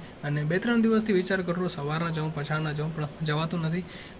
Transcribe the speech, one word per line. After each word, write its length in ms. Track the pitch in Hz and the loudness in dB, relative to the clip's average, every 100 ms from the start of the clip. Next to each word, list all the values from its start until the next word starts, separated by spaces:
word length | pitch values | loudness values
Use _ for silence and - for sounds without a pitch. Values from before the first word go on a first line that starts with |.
| - - | -8 -8
અને 200 | 147 147 | -2 0
બે 140 | 151 175 | 2 2
ત્રણ 240 | 233 233 | 2 4
દિવસથી 320 | 226 220 220 | 6 4 4
વિચાર 280 | 185 180 190 | 4 4 0
કરું 280 | 180 175 180 | 0 0 -2
સવારના 400 | - 143 156 165 | -2 -2 0 0
જાઉં, 260 | 160 156 156 | 0 -2 -2
પછાડના 360 | 143 156 156 | -2 0 0
જાઉં, 240 | 147 156 160 | -2 -2 -2
પણ 120 | 147 - | -6 -4
જવાતું 380 | 156 151 160 175 | 0 0 0 0
નથી. 220 | 160 170 180 - - | 0 -2 -4 -10 -14